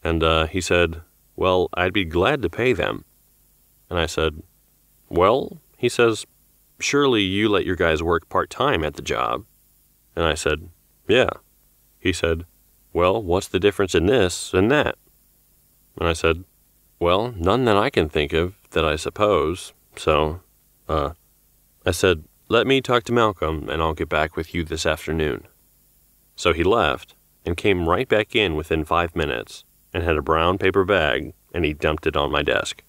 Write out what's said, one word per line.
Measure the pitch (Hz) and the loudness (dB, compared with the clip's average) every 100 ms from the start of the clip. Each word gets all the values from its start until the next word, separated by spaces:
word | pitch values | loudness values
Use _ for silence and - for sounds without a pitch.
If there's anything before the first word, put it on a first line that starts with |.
And, | 85 82 | -2 0
uh, | 80 80 80 | 2 2 0
he | 95 | -4
said, | 87 87 85 80 - _ _ | 0 0 0 -2 -18 _ _
"Well, | - 87 92 87 | -4 0 2 0
I'd | - 92 | 0 -2
be | 101 | 0
glad | 85 82 98 147 | -2 0 0 0
to | 92 | -4
pay | - 120 | -2 -2
them." | 98 55 53 - _ _ _ _ _ _ _ _ | 0 -2 -6 -12 _ _ _ _ _ _ _ _
And | 87 | -4
I | 80 | -2
said, | - 80 76 - _ _ _ _ _ _ | -2 -2 -4 -20 _ _ _ _ _ _
"Well," | 82 95 131 - 165 _ _ | 2 4 2 -2 -12 _ _
he | 123 | -4
says, | - 117 107 - _ _ _ _ _ | 2 2 0 -10 _ _ _ _ _
"surely | - 143 143 117 | -2 0 2 2
you | 98 95 107 | 0 0 0
let | 98 | 0
your | 82 87 | -2 0
guys | 85 80 | 2 2
work | 82 85 - | 0 -2 -2
part-time | 92 - - 131 104 | -4 -4 -2 -2 0
at | 76 | -2
the | 73 | -6
job." | 69 62 60 62 - _ _ _ _ _ _ | -6 -4 -2 -4 -8 _ _ _ _ _ _
And | - 82 | -2 -2
I | |
said, | 71 78 76 87 _ _ _ - | 0 -2 -4 -8 _ _ _ 0
"Yeah." | 117 117 - _ _ _ _ _ _ | 2 2 -2 _ _ _ _ _ _
He | 95 | -2
said, | 87 85 82 85 _ _ _ _ | 0 0 -2 -6 _ _ _ _
"Well, | 85 90 107 | 0 2 2
what's | 98 90 - | 0 -2 0
the | 95 | 2
difference | 101 - 98 | 2 2 2
in | 87 85 | 2 4
this | 127 90 - - | 4 2 -2 -2
and | 92 104 | 0 2
that?" | 147 117 - _ _ _ _ _ _ _ _ _ - | 2 0 -4 _ _ _ _ _ _ _ _ _ -4
And | 85 | -2
I | |
said, | 82 82 82 90 _ _ _ _ _ | 2 0 0 -6 _ _ _ _ _
Well, | 85 90 120 110 | 0 2 -2 -2
none | 85 113 | 0 2
that | 123 101 | 4 2
I | 120 | 2
can | - 82 | 0 0
think | 78 76 | -2 0
of | 80 90 - _ | 0 -2 -6 _
that | 87 | 0
I | 78 | 0
suppose, | 76 - - 104 92 76 90 - _ _ - | -2 -6 0 2 2 0 -4 -12 _ _ -6
so | - 76 76 90 _ _ _ _ - | 0 2 0 -4 _ _ _ _ -4
uh, | 80 71 80 _ _ _ _ _ _ 92 | -2 -2 -8 _ _ _ _ _ _ -6
I | |
said, | 90 95 82 78 _ _ | 0 2 0 -6 _ _
"Let | 113 117 | 0 2
me | 135 | 0
talk | 127 123 | 2 -2
to | - | 2
Malcolm | 120 110 101 78 80 - | 2 2 0 -4 -4 -6
and | 76 | -2
I'll | 80 | -2
get | 78 80 | -2 -2
back | 80 80 - | 0 -2 -4
with | 80 | -6
you | 87 | -6
this | 80 80 | -6 -2
afternoon." | 82 78 - 80 78 57 - _ _ _ _ _ _ _ _ - | -2 -2 -4 -2 -2 -4 -10 _ _ _ _ _ _ _ _ -2
So | 90 | 0
he | 80 | 2
left | 85 117 82 64 - _ _ _ - | 2 2 2 -2 -10 _ _ _ -8
and | 87 | -2
came | 107 90 82 | 0 0 2
right | 90 131 | 0 2
back | 107 107 113 | 0 2 0
in | 101 78 | 0 -2
within | 76 82 | -2 -2
five | 76 85 85 85 | 0 -2 -2 -2
minutes | 76 58 55 - _ _ _ | -4 -4 -8 -18 _ _ _
and | - | -4
had | 85 76 | 0 0
a | 71 | 2
brown | 80 85 95 | 2 2 2
paper | 95 95 | 2 2
bag | 92 98 76 62 76 - _ | 2 2 2 -2 -6 -14 _
and | 73 | -4
he | 76 | -2
dumped | 73 78 78 78 | 0 -2 0 -2
it | |
on | 76 73 | -2 -2
my | 71 | -2
desk. | 73 64 - - | -2 -4 -6 -12